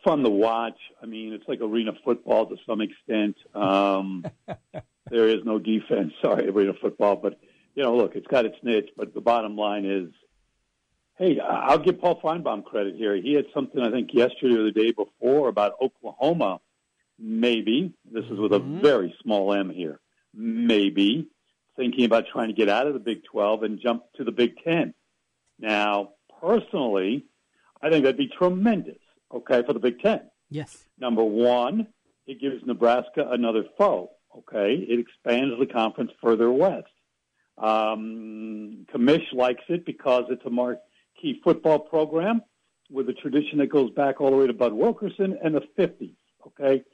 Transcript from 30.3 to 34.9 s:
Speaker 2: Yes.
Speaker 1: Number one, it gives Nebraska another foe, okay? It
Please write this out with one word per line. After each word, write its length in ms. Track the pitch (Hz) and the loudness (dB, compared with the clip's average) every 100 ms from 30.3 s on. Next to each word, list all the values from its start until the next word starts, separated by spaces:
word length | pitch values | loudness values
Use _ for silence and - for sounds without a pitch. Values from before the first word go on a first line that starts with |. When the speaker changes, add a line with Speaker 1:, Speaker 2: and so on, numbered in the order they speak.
| _ _ | _ _
Speaker 2:
Yes. 380 | 151 - - _ _ | -12 -12 -18 _ _
Speaker 1:
Number 240 | 123 110 | -2 0
one, 640 | 110 110 123 123 123 220 214 _ _ _ - | 2 4 4 4 0 -2 -6 _ _ _ -18
it 140 | 135 | -8
gives 240 | 139 123 | -6 -6
Nebraska 640 | 123 101 117 123 - 156 131 | -6 2 4 4 0 -6 -2
another 340 | 123 117 110 - - | 0 0 0 -4 0
foe, 360 | 202 101 90 _ _ - | 2 2 -6 _ _ -20
okay? 360 | - 110 101 156 | -8 -2 0 0
It 220 | 147 | 0